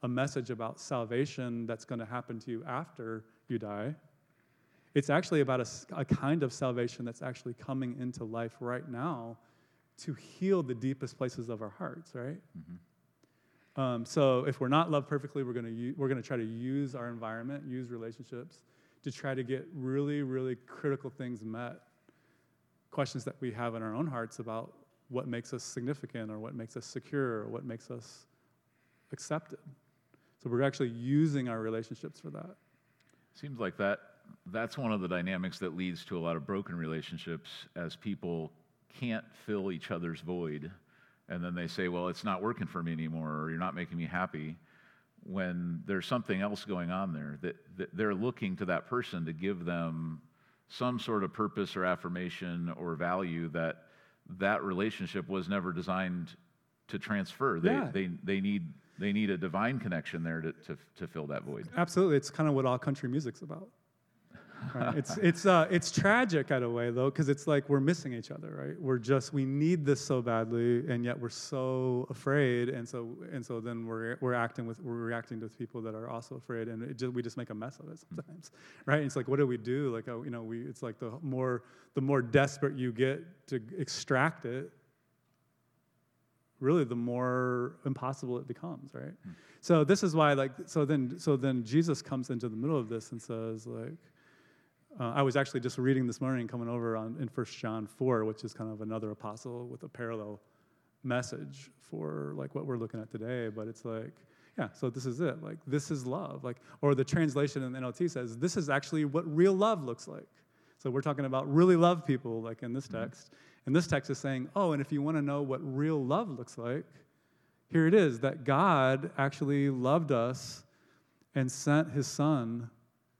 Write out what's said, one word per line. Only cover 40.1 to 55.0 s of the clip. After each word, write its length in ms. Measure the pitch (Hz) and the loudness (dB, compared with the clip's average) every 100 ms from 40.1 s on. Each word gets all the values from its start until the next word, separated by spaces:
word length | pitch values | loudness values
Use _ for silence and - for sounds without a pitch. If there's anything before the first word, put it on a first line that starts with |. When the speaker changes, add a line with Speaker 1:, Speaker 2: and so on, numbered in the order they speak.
| 80 | -6
Speaker 2:
void. 500 | 82 90 82 76 80 92 _ _ _ _ - | -6 -4 -4 -6 -10 -14 _ _ _ _ -10
And 140 | 87 | -6
then 120 | 87 87 | -4 -4
they 120 | 85 | -4
say, 200 | - 90 | -2 0
"Well, 220 | 87 90 | 0 -2
it's 140 | 85 | -2
not 180 | 104 92 | -2 -2
working 260 | 107 117 85 | -2 -4 -4
for 160 | 90 | -4
me 80 | 85 | -4
anymore," 400 | 80 78 80 78 78 | -4 -4 -4 -4 -4
or, 140 | 78 | -4
"You're 100 | 82 | -4
not 160 | 90 87 | -4 -4
making 220 | 87 85 | -6 -6
me 80 | 82 | -4
happy," 520 | 90 92 76 78 85 _ _ - _ _ _ | -2 -4 -4 -8 -10 _ _ -20 _ _ _
when 580 | - 95 90 87 87 82 - | -8 -4 -2 -2 -4 -4 -2
there's 200 | 95 - | -4 -2
something 360 | 123 110 95 | -2 -2 -2
else 220 | 101 101 - | -2 -4 -4
going 260 | 92 85 | -4 -2
on 220 | 92 95 | -2 -2
there, 260 | 76 73 73 | -4 -8 -6
that, 140 | 87 - - 92 | -8 -8 -12 -10
that 180 | - 90 | -6 -2
they're 180 | 107 | 0
looking 420 | 95 120 - 101 90 | 0 -2 -2 -4 -2
to 80 | 92 | 0
that 220 | 85 - | -2 -2
person 380 | 120 - 87 82 | -4 -4 -4 -4
to 80 | |
give 320 | 80 95 92 85 | -4 -4 -2 -2
them 560 | 85 82 80 80 78 - _ _ _ _ | -2 -2 -4 -6 -8 -14 _ _ _ _
some 320 | - 123 123 | -4 -2 -2
sort 240 | - 107 | -2 0
of 100 | 92 | 0
purpose 420 | - 104 - 95 98 | 0 -2 0 -2 0
or 100 | 92 | 0
affirmation 840 | 87 90 87 90 - 90 87 85 64 | 0 -2 -4 -6 -6 -6 -4 -4 -4
or 180 | 85 78 | -6 -2
value 520 | 87 92 90 82 82 | 0 0 -2 -4 -4
that 360 | 82 82 - - - _ _ - 90 | -2 -2 -4 -12 -20 _ _ -14 -2
that 260 | 98 101 | 2 2
relationship 640 | 95 92 107 - | 0 0 0 -2